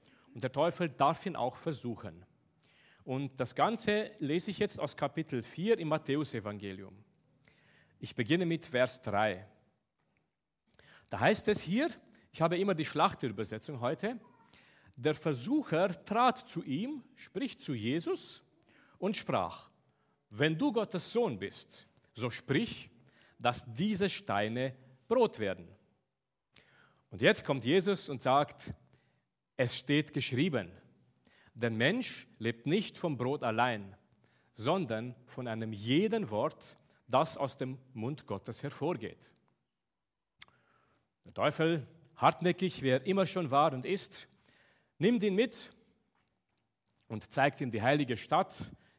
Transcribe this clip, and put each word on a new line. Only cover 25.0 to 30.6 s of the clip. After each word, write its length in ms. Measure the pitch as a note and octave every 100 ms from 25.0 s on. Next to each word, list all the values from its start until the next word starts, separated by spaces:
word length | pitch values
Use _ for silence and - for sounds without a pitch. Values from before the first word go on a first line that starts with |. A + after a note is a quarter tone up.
| -
Brot 320 | B3+ A3 -
werden.“ 280 | G#2 F#2 E2+ - _ _ _ _ _ _ _ - _ _ _ _ _
Und 120 | F#2
jetzt 220 | C#3 G#3+
kommt 220 | - C3+ A2+
Jesus 420 | F3+ F3+ G3 -
und 140 | C3
sagt, 540 | C3 C3+ D3 - - - _ _ _ _ _ _ _ -
„Es 180 | B2 -
steht 380 | - D3 D3+
geschrieben, 580 | D3+ - B2 F3+ B2+